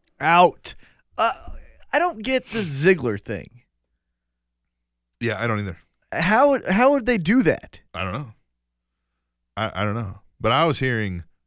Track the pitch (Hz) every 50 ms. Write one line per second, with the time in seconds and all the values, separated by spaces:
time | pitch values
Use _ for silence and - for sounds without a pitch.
0 | _ _ _ - 143 156 170 175 180 156 - - - - - - - - _ _
1 | _ _ - - 220 226 - 131 123 - - - - - - - - - - 294
2 | 349 359 269 220 202 262 262 254 247 - - 226 196 156 139 135 151 190 190 151
3 | 123 117 101 98 - - 107 85 - - - - _ _ _ _ _ _ _ _
4 | _ _ _ _ _ _ _ _ _ _ _ _ _ _ _ _ _ _ _ _
5 | _ _ _ - 120 113 107 95 117 117 110 104 101 95 - - _ _ _ _
6 | _ - - 135 165 180 214 233 285 285 277 - - - 185 214 247 277 285 277
7 | 220 254 240 202 156 170 233 262 202 151 - - - - - - _ _ - 82
8 | 92 92 98 139 147 110 - _ _ _ _ _ _ _ _ _ _ _ _ _
9 | _ _ _ _ _ _ _ _ _ _ - 101 110 107 - 95 104 104 104 120
10 | 110 92 90 - _ _ _ - - 110 120 147 165 165 131 - 131 131 120 110
11 | 107 98 90 85 80 _ _ _ _